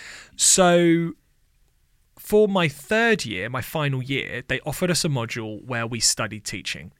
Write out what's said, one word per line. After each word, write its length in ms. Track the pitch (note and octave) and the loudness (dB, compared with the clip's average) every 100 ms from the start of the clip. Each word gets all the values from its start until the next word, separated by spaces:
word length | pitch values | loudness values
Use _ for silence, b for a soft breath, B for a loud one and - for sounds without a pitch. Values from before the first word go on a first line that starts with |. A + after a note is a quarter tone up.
| B B B - | B B B 2
So 800 | - - F3+ F3 E3+ E3 E3 - _ _ _ _ _ _ _ _ _ _ | 6 6 6 6 6 4 0 -8 _ _ _ _ _ _ _ _ _ _
for 280 | - G#3 G#3+ | 0 2 4
my 200 | G3 E3+ | 2 0
third 580 | - - A3 A#3 G#3+ B2 | -2 -2 0 2 0 -2
year, 240 | F2+ A2 | -6 -6
my 120 | B2+ | -6
final 400 | - E3 C#3+ C3 | -6 -4 -2 -2
year, 420 | B2+ C3+ - A#2+ - | -4 -4 -4 -8 -6
they 120 | C3 | -6
offered 300 | D3+ C3 F3+ | -4 -4 -2
us 140 | D#3 E3 | 0 0
a 40 | |
module 540 | C3+ A#2 A#2+ A2 G#2+ | -2 -4 -6 -8 -10
where 220 | B2 A#2 A2+ | -8 -6 -4
we 120 | A#2 | -2
studied 440 | - - A2 G#2+ | -2 0 -6 -6
teaching. 480 | - G2+ - - E3 | -10 -10 -8 -10 -12